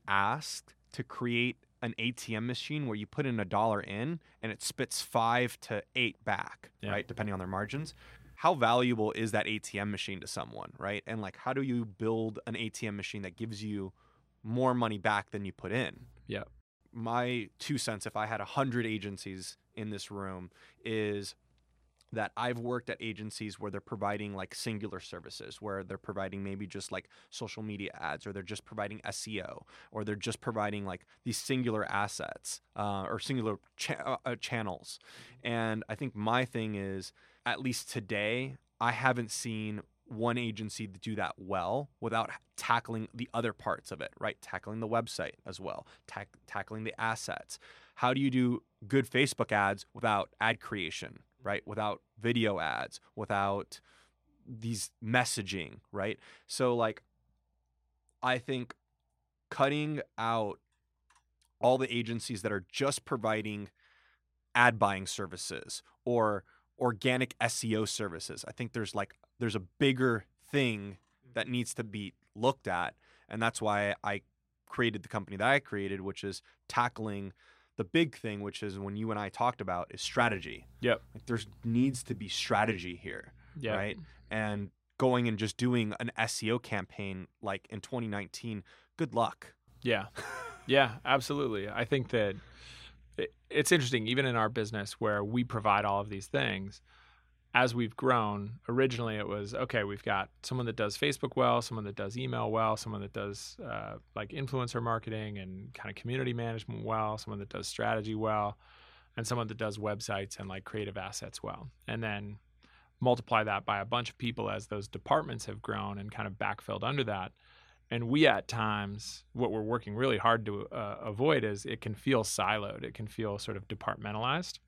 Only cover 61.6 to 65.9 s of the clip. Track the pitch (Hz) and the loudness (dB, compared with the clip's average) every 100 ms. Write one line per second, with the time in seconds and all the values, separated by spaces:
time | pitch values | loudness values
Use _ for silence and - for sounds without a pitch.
61.6 | 123 131 131 120 113 117 - 110 104 101 | 4 6 4 0 0 -2 -4 -4 0 -2
62.6 | 90 - 139 143 - 131 110 110 107 104 | -4 0 0 0 -2 0 2 2 0 -6
63.6 | 101 _ _ _ _ _ _ _ _ 123 | -10 _ _ _ _ _ _ _ _ 10
64.6 | 123 113 101 95 95 - 95 87 - 73 | 10 10 4 4 -4 -4 -6 -6 -6 -6
65.6 | - - - | -6 -12 -12